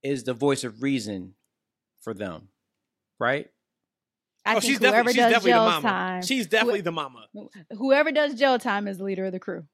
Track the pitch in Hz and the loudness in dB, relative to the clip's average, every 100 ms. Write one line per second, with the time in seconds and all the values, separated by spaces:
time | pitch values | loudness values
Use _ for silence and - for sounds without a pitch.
0 | 139 139 120 120 143 135 127 110 135 135 | -4 -4 -4 0 0 0 -4 -6 -2 -2
1 | 107 98 92 _ _ _ _ _ _ _ | -4 -8 -10 _ _ _ _ _ _ _
2 | - 101 101 80 95 _ _ _ _ _ | -12 -8 -8 -10 -16 _ _ _ _ _
3 | _ _ 120 139 - _ _ _ _ _ | _ _ -4 -2 -6 _ _ _ _ _
4 | _ _ _ _ - 226 220 269 247 226 | _ _ _ _ 0 0 0 2 4 4
5 | 240 240 233 233 208 233 220 165 214 185 | 4 4 4 4 4 4 4 2 0 -2
6 | 185 185 180 262 196 220 233 208 175 165 | -4 -6 -4 -4 0 0 2 0 -2 -6
7 | 143 120 110 208 - 202 160 214 262 277 | -8 -12 -20 -20 -20 -20 -18 -6 2 2
8 | 302 294 294 247 277 247 247 202 202 190 | 4 0 -2 2 2 2 0 -4 -4 -8
9 | 196 190 190 185 - 175 156 | -6 -4 -6 -6 -10 -12 -12